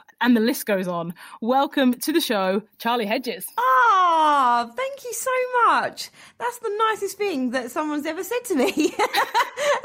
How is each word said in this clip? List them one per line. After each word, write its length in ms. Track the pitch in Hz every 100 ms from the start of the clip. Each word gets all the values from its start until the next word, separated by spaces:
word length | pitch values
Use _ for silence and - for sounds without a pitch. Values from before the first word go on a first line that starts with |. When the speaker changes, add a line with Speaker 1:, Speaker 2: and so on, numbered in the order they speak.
| _ -
Speaker 1:
and 160 | 240 233
the 60 |
list 240 | 226 294 -
goes 220 | 196 185
on. 260 | 170 170 - - -
Welcome 520 | 220 262 285 294 254
to 180 | 247 -
the 100 | 320
show, 420 | - 214 190 196 - -
Charlie 260 | 226 240 202
Hedges. 400 | 320 247 180 - -
Speaker 2:
Ah, 1080 | 508 523 480 381 359 330 302 285 254 240 233 226
thank 280 | 539 554
you 100 | 494
so 180 | 453 523 508 508 494 440
much. 440 | 269 180 - - - - -
That's 180 | 480 466
the 160 | 453 415 440
nicest 280 | 403 392 -
thing 180 | 415 294 254
that 200 | 262 247
someone's 360 | 330 311 294 302
ever 180 | 320
said 220 | 370 480 480
to 100 | 320
me. 380 | 392 - 302 -
<laughs> 60 | 480 - - 453 523 - 571 523